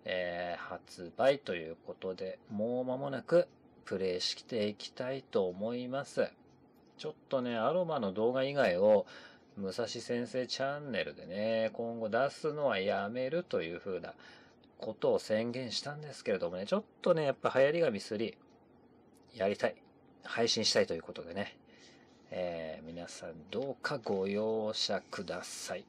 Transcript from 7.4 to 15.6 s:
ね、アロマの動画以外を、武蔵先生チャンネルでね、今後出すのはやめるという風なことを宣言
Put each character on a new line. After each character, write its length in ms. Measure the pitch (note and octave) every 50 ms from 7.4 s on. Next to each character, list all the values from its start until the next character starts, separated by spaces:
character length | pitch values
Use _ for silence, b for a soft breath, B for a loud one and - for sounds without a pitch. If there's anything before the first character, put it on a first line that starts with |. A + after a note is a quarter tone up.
ね、 120 | B2 B2 A#2+
ア 160 | A2+ A2 C3+
ロ 140 | D#3+ F#3 F3+
マ 160 | E3 D#3 C#3
の 120 | A2 G2 F#2
動 180 | G#2 A2 A#2+
画 100 | B2+ C3+
以 120 | C3 C#3 C#3+
外 240 | C#3+ B2+ G2+ F2 F2+
を、 260 | G2+ G#2+ G#2+ G2+ - B B B B B B B B - - -
武 160 | G2 F#2+ F#2
蔵 120 | - A#2
先 400 | G#2+ - A#2+ A2+ - A#2+ A#2+ B2
生 200 | A#2 - B2+ B2+
チ 160 | A#2+ - -
ャ 180 | C3 C3+ C#3+ D3
ン 100 | D3 C#3
ネ 140 | A2+ F#2 D#2
ル 100 | - -
で 120 | - -
ね、 420 | - F2+ G2+ G#2+ A2 A2+ A2 A2+ A2 G#2
今 260 | - A#2 A#2 A#2 A#2
後 80 | A2+ G#2+
出 220 | G#2 A#2 C3+ C#3
す 240 | - - - D3+ D3
の 100 | D3+ C#3+
は 140 | C3 A2 F#2+
や 320 | F#2+ G2+ G2+ G2 G2+ G2+
め 180 | A#2 B2 B2+ C3
る 160 | D#3 F3 F3+
と 160 | - - G2+
い 140 | E2 E2 F2
う 40 | E2+
風 220 | - G2+ F#2 F2
な 140 | E2+ - - B B B B B B B B B - - - -
こ 160 | - A2 G#2+
と 180 | - - C3+
を 60 | B2+ -
宣 340 | - - A2 A2 A#2 A#2+
言 180 | A#2+ C3